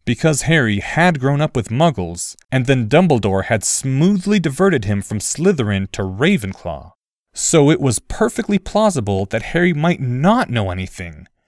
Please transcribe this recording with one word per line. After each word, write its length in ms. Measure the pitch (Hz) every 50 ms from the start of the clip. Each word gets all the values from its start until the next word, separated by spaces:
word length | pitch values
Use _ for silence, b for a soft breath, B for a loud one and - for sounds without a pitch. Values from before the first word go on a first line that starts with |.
| -
because 380 | - 120 - - 160 156 131
Harry 380 | - 135 165 160 127 110 104 101
had 400 | - - - 151 170 180 165 139
grown 200 | 127 135 143 143
up 160 | 156 156 -
with 140 | 123 110 -
Muggles, 640 | 107 131 165 170 - - 90 82 87 87 - - - _ _ -
and 160 | - 131 127
then 220 | 123 135 131 117 104
Dumbledore 560 | 143 160 190 170 139 117 101 104 95 95 92
had 200 | - 120 107 -
smoothly 720 | - - - - 135 131 135 156 190 208 185 180 196 214 208
diverted 440 | 165 165 135 - 185 196 175 131 101
him 160 | 107 104 101
from 200 | 95 - 107 104
Slytherin 720 | - - - - 165 196 202 139 117 104 101 98 95 -
to 100 | - -
Ravenclaw. 920 | 101 95 92 98 135 180 208 147 104 95 92 - - 87 78 69 67 - _ _ _ _ _ _ _ _
So 380 | - - - - - 160 143 139
it 100 | 123 -
was 200 | - 131 110 -
perfectly 580 | - - - - 220 226 - - 220 - 208 190
plausible 680 | - - - 208 220 214 180 139 107 104 101 95 101
that 280 | - - 110 - - -
Harry 180 | 170 175 180
might 280 | 170 147 156 175 170 -
not 500 | 139 123 123 127 147 190 220 254 226 -
know 200 | 120 117 101 92
anything, 560 | 90 92 92 - - - 92 85 78 76 87 - _ _ _